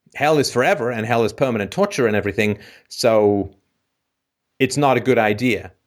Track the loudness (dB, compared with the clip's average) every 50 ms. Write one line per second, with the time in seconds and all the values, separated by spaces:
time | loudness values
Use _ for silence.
0 | _ _ -6 -2 0 2 2 2 0 0 0 0 0 0 0 0 -2 -4 -4 -4
1 | -2 -2 0 0 0 0 -2 -2 -2 -2 -2 -4 -4 -4 -2 -2 -2 -2 0 -2
2 | 0 0 0 -2 -2 -2 -2 -2 -2 -2 -2 -4 -10 -18 -20 _ _ _ -6 -2
3 | 0 2 4 4 4 4 2 0 -2 -6 -10 _ _ _ _ _ _ _ _ _
4 | _ _ _ _ _ _ _ _ _ _ _ -2 -2 0 0 2 2 2 2 2
5 | 2 2 2 4 2 2 0 0 0 -2 -2 -2 -6 -12 -20 _ _